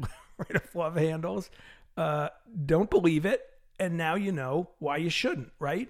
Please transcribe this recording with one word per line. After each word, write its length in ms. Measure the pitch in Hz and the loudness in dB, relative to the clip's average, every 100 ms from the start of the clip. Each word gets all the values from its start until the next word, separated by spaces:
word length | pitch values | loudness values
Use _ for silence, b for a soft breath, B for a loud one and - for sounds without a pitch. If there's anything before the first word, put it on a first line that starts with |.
| 113 - | -8 -8
<laughs> 200 | - - | -14 -12
rid 180 | - - | -4 -4
of 180 | - | -2
love 220 | 175 160 170 | -4 -2 0
handles. 540 | 160 160 175 196 - b b b b - | 0 0 -4 -6 -8 b b b b -4
Uh, 320 | 160 151 147 - - 214 143 | 0 0 -2 -8 -12 -6 2
don't 240 | 160 208 | 4 6
believe 360 | 196 170 151 190 | 6 6 4 2
it. 160 | 269 - - - - | 0 -4 -20 -12 -4
And 160 | 185 170 | -2 0
now 180 | 160 | 0
you 160 | 190 196 | 0 -2
know 380 | 160 131 151 180 - | -2 -2 -2 -2 -4
why 200 | 147 147 | -4 -2
you 100 | 170 | -2
shouldn't, 440 | - 262 330 117 - | 0 0 -2 -8 -6
right? 300 | 143 180 | -4 -4